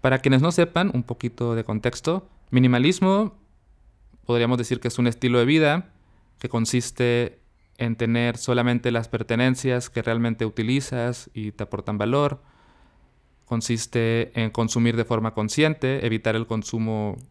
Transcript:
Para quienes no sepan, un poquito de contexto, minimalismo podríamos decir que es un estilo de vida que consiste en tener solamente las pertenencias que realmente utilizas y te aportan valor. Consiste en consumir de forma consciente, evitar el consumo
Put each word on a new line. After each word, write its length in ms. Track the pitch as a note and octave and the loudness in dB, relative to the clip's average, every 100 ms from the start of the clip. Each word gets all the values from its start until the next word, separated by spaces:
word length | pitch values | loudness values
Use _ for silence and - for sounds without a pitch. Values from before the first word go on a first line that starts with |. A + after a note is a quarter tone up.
Para 200 | C3 C3 | 2 2
quienes 200 | C#3+ C3 | 4 4
no 120 | D#3+ | 4
sepan, 400 | E3+ E3+ E3+ G3 | 2 2 2 -2
un 80 | B2+ | -2
poquito 540 | A#2+ A#2 A#2+ - A#2+ A2+ | -4 -6 -8 -4 -2 -2
de 80 | |
contexto, 640 | A2 G#2+ A#2+ - - F3+ - - _ | -2 -2 -2 -2 -4 -4 -6 -20 _
minimalismo 840 | B2 B2+ B2 C#3 F3+ F#3+ G3 G#3+ - _ _ _ _ _ _ _ - | 4 4 4 2 2 2 2 0 -6 _ _ _ _ _ _ _ -20
podríamos 320 | - A#2+ A#2 B2 | -2 0 2 0
decir 220 | A#2+ B2 | 0 -2
que 80 | A#2 | -2
es 140 | - | 0
un 80 | A#2+ | 0
estilo 320 | A2+ B2+ B2 | 2 2 4
de 60 | A#2+ | 4
vida 440 | D#3 D3+ D#3+ - _ _ _ _ _ | 4 4 2 -4 _ _ _ _ _
que 100 | - | -6
consiste 920 | A#2 A2+ B2 A#2+ - B2 A#2+ A#2+ - _ _ _ _ | -2 0 0 -2 -2 0 2 -2 -8 _ _ _ _
en 200 | A#2+ A2+ | -4 -2
tener 400 | A#2 A#2 A#2+ A#2 | 0 0 0 -2
solamente 560 | - B2 A#2+ A#2+ B2 | -2 0 2 0 0
las 160 | A#2 A2+ | -2 -4
pertenencias 800 | A2+ A2+ A#2 B2+ B2+ C3 B2 B2 | -6 -4 0 0 0 -2 -2 -4
que 100 | - | -6
realmente 460 | A2+ A2+ A#2 A2+ A2 | -2 0 0 -2 -4
utilizas 840 | G#2 A2 C3+ C3 B2+ A#2+ A#2+ - | -2 -2 -2 -2 -4 -4 -6 -10
y 160 | - G#2+ | -10 -10
te 140 | - | -8
aportan 340 | G#2 G2 - G#2 | -8 -8 -6 -4
valor. 420 | G#2 C3+ C#3+ C3+ _ _ _ _ _ _ _ _ _ _ _ | 0 2 0 -2 _ _ _ _ _ _ _ _ _ _ _
Consiste 920 | A#2 - A2+ - A#2+ A2+ A2+ - - | -4 -2 -4 -2 -2 0 0 -2 -2
en 100 | A2+ | -4
consumir 460 | - A2+ B2 A#2 A#2 | -2 -2 2 2 0
de 80 | |
forma 300 | A2+ A2+ A2 | 0 -2 -2
consciente, 720 | A2 G#2+ - D#3 D3+ C3 C3+ A#2 | -4 -4 0 0 0 -2 -2 -2
evitar 300 | A2+ A2 A2 | -2 -2 -2
el 100 | A2+ | -2
consumo 680 | A2 G#2 A#2 A2 A2 G#2 G2+ - | -6 -4 -4 -4 -2 -4 -8 -14